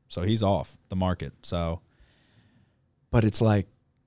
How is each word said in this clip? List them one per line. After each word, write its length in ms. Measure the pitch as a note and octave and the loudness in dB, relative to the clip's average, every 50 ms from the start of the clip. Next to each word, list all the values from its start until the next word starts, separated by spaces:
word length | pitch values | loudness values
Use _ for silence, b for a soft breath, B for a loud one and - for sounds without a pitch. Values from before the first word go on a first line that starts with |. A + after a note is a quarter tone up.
| _ | _
so 140 | - - - | -12 -8 -4
he's 220 | F2 G#2 A2+ G#2+ G#2 | 0 0 0 2 2
off 340 | F#2+ G2+ D2+ - - - - _ - | 2 2 0 -2 -6 -12 -20 _ -8
the 60 | G2 | -4
market. 380 | F#2 F#2 F#2 F2 - D2 C2+ - _ | -2 0 0 -2 -2 -6 -10 -12 _
So, 400 | - - F2+ F2 E2+ E2 E2 E2+ _ _ _ _ _ _ _ _ _ _ _ _ _ _ _ _ _ _ _ _ _ _ _ _ _ _ | -10 -6 -4 -4 -2 -4 -4 -8 _ _ _ _ _ _ _ _ _ _ _ _ _ _ _ _ _ _ _ _ _ _ _ _ _ _
but 120 | - A#2 A2 | 2 2 2
it's 160 | G#2+ - - | 2 2 2
like 260 | A#2 A2 G#2 G2+ - - _ _ _ _ _ _ _ | 2 2 2 2 0 -4 _ _ _ _ _ _ _